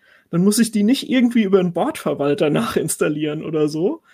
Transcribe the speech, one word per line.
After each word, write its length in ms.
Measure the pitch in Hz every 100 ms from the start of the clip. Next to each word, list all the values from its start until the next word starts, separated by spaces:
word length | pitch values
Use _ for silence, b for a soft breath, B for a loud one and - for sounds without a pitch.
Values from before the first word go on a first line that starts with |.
| b b b
dann 140 | 170
muss 140 | 196 220
ich 120 | 226
die 120 | 208
nicht 260 | 202 269 -
irgendwie 360 | 254 240 233
über 140 | 202 196
einen 140 | 180
Bordverwalter 800 | 170 240 320 - 143 143 147 156
<laughs> 0 |
nachinstallieren 920 | 156 - - 160 - 170 151 151 151
oder 240 | 160 156 151
so, 340 | 156 190 320 b